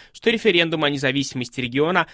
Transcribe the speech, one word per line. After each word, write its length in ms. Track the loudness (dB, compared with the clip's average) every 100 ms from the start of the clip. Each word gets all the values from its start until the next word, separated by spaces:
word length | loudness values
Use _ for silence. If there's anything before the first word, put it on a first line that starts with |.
| -18
что 180 | -4 0
референдум 540 | 2 2 2 2 0
о 60 | 0
независимости 720 | 0 -2 -2 -2 -6 -8 -6
региона 460 | -4 0 0 0 -2